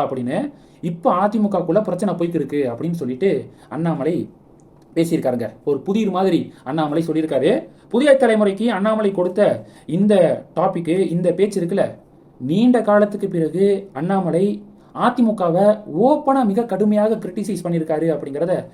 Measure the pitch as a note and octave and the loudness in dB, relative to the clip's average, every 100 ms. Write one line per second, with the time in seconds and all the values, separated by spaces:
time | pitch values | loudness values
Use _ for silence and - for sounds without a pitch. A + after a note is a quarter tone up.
0 | C#3+ C3 A#2+ E3 D4 - - - E3+ E3+ | 0 -4 -4 -4 -6 -10 -20 -10 -8 -2
1 | C4 F3+ G#3 G#3+ G#3 G3 E3 F#3 G#3 F3 | 0 2 0 0 0 -2 0 0 0 -2
2 | G#3 E3+ E3+ E3+ C3 D3 B2+ A2+ D#3 E3+ | -2 -2 -2 -2 -2 -2 -2 -4 -6 -4
3 | B2+ B2+ F#3+ C#3 A2+ - - C3+ E3+ C#3 | -6 -2 0 0 -4 -18 -12 -6 -4 -2
4 | C3 E3+ - - - - - - _ - | -2 -4 -6 -14 -20 -20 -20 -20 _ -4
5 | E3 D#3 C3 B2 A2 - - C#3 F#3 G#3 | -2 0 0 -2 -4 -6 -4 -4 -2 -2
6 | G3+ F3+ F#3+ E3 A#2+ - B2+ D#3+ D3+ D#3 | 0 0 0 0 -2 -10 -6 -4 -2 -2
7 | E3 D#3 D#3 C#3 D3 D4 - - - A#3 | -2 -2 -2 2 2 2 -2 -18 -4 2
8 | D4 C4+ A#3+ G#3+ G#3 G3 A#3 F#3+ G#3 A3 | 4 6 4 2 2 0 -2 0 0 0
9 | G#3 G3 F3+ G3+ F#3+ A2+ - - - E3 | 0 0 -2 2 2 0 -6 -18 -4 0
10 | G#3 G3+ D#3+ A#2 - - F#3+ F3+ E3 F3+ | 4 4 4 2 -6 -2 -2 0 -2 0
11 | E3 E3+ F3 F3 G#3 G3+ E3+ G3 - - | 0 0 0 0 0 0 -2 0 -2 -4
12 | - - - - B2+ F3+ B3 A#3+ G#3 G#3 | -20 -20 -20 -10 -2 2 4 4 4 4
13 | G#3 G#3 G3 E3+ D#3 E3 G3+ G3 - - | 2 0 -4 -2 -2 2 2 0 -4 -6
14 | E3+ G3 F3 D#3+ G3+ G#3 - - - C#3+ | -2 -2 0 0 0 -2 -10 -20 -16 -2
15 | G#3+ B3 A3+ G#3+ F3 E3+ G#3 G#3+ - D3+ | 0 2 0 2 0 4 4 2 0 2
16 | B3 D4+ C#4 C4+ A3+ G3 A#3 F#3+ G#3 G#3 | 2 2 2 2 2 0 0 0 2 2
17 | G#3+ A3 G3+ G3 G3 F3 F3 E3+ D#3 D#3 | 2 0 -6 -6 -6 -4 -2 -2 -2 -2
18 | E3 D3+ - C#3 E3+ E3 - | 0 -2 -4 -4 -2 -2 -4